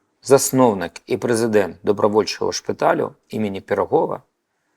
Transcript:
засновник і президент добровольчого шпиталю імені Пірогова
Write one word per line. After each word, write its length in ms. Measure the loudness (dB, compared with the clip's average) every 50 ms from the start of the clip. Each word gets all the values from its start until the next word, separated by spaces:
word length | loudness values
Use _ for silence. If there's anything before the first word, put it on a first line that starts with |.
| _ _ _ _ _
засновник 800 | 4 4 4 4 2 2 4 4 4 2 0 -4 -8 _ -12 _
і 100 | -6 -6
президент 600 | -4 -2 -2 0 0 0 2 2 2 0 0 -4 -8 -4
добровольчого 680 | -2 -2 0 0 2 2 2 0 0 -4 -6 -4 -4 -4
шпиталю 600 | -6 -6 -8 -6 -2 0 0 0 0 -2 -6 -8 _ _ _
імені 320 | -6 -6 -4 -4 -6 -8
Пірогова 640 | -6 -4 -2 -2 -2 0 0 -2 0 -2 -6 -10 _ _ _ _ _ _ _ _ _ _ _